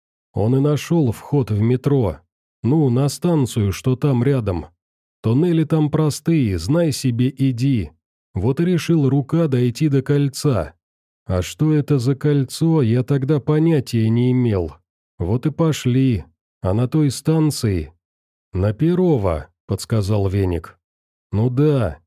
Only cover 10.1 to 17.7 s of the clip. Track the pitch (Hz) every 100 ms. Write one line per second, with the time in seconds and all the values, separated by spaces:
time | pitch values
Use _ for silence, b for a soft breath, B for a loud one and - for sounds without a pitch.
10.1 | 143 143 - 147 117 71 - _ _ _
11.1 | _ - 92 87 - 156 151 143 143 120
12.1 | 135 151 143 135 - 160 160 117 120 120
13.1 | 143 131 151 - 151 160 156 113 117 110
14.1 | 117 123 127 120 98 80 - _ _ _
15.1 | - 85 120 160 143 165 147 131 123 135
16.1 | 107 - _ _ _ 92 101 123 156 147
17.1 | - - 160 156 - 113